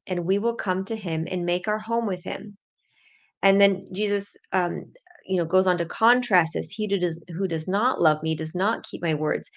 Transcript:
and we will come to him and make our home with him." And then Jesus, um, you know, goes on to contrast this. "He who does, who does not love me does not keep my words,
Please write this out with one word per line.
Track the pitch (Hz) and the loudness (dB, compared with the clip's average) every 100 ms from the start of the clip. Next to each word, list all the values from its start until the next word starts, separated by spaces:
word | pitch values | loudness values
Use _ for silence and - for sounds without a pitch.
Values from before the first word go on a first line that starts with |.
| - | -4
and | 180 | -2
we | 170 196 | 0 0
will | 226 | 0
come | 233 202 185 | -2 -2 -2
to | 190 220 | -2 -4
him | 175 160 165 | -2 -2 -2
and | 180 | -2
make | 175 175 190 | 0 -2 0
our | 214 | -4
home | 202 233 226 | -2 -2 -2
with | 180 | -4
him." | 185 - 208 202 _ _ _ _ _ _ _ - | -6 -8 -10 -16 _ _ _ _ _ _ _ 0
And | 196 196 | 4 6
then | 202 190 - | 4 2 -4
Jesus, | 185 208 202 202 - - | -4 0 -2 -4 -16 -4
um, | 190 175 160 - - _ - - | -2 -2 -4 -8 -18 _ -16 -4
you | 185 | -2
know, | |
goes | 165 185 190 | 2 4 4
on | 175 | 2
to | 165 | -2
contrast | - 226 247 247 190 160 | 2 4 4 4 2 2
this. | 165 165 | -2 -6
"He | - 208 | -4 -2
who | 196 | 0
does, | 170 160 - 165 | 0 -2 -8 -4
who | 190 | -2
does | 165 160 | -2 -2
not | 196 240 - | 0 0 4
love | 170 151 | 4 4
me | 160 | 0
does | 160 160 | -2 -4
not | 175 196 - - | -2 -2 -2 -6
keep | - | -6
my | 165 | -2
words, | 156 156 - - | 0 0 -2 -6